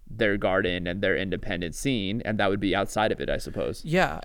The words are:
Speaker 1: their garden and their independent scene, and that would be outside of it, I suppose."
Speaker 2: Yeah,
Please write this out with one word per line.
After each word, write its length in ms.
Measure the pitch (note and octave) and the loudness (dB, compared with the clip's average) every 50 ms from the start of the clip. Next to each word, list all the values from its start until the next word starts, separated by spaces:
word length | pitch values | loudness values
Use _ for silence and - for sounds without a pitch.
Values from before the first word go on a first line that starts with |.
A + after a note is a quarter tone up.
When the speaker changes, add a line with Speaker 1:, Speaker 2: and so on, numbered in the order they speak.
| - | -16
Speaker 1:
their 300 | - G#2+ A2 A2+ G#2 G2 | -8 -2 0 2 2 2
garden 480 | G#2 G#2+ G2 F#2 F#2+ F#2+ F2+ F2+ F2 F2 | 2 2 2 4 4 2 2 0 0 -2
and 160 | F2 F2 G2+ | -2 -2 0
their 140 | G2+ F#2+ F2 | 2 2 2
independent 580 | C#2+ F#2+ F#2+ F2 - - - F#2+ E2+ F2 E2 - | 2 0 -2 -2 -4 -2 -4 -4 -2 -4 -4 -4
scene, 480 | - - C#3 C3 A2 F#2+ F#2+ G#2 A#2 - | -2 -2 0 0 0 0 -2 -2 -2 -2
and 140 | - A2 G2+ | -2 0 2
that 100 | G2+ F#2+ | 2 2
would 100 | G2 G2+ | 2 2
be 160 | G#2 G2 E2+ | 2 2 2
outside 360 | G2 G2 - - G#2+ G#2+ A2 | 2 0 0 2 2 2 2
of 80 | G#2 - | 2 0
it, 80 | C#2 C#2+ | -2 -2
I 80 | C#2+ | -2
suppose." 460 | - - D#2 - - C2 B1+ - - - | -2 -4 -4 -4 -4 -4 -4 -4 -6 -4
Speaker 2:
Yeah, 340 | D#3 D#3 F#3 E3+ C#3 D2+ - | 0 2 2 2 2 0 -4